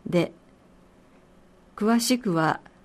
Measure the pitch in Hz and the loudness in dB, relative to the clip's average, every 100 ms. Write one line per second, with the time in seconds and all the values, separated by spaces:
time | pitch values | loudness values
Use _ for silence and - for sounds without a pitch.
0 | - 170 165 - _ _ _ - - _ | -2 -2 -2 -6 _ _ _ -20 -20 _
1 | _ - _ - - _ _ - 208 233 | _ -20 _ -20 -20 _ _ -4 0 2
2 | 233 247 214 165 156 - - - | 2 -2 0 0 0 -2 -8 -20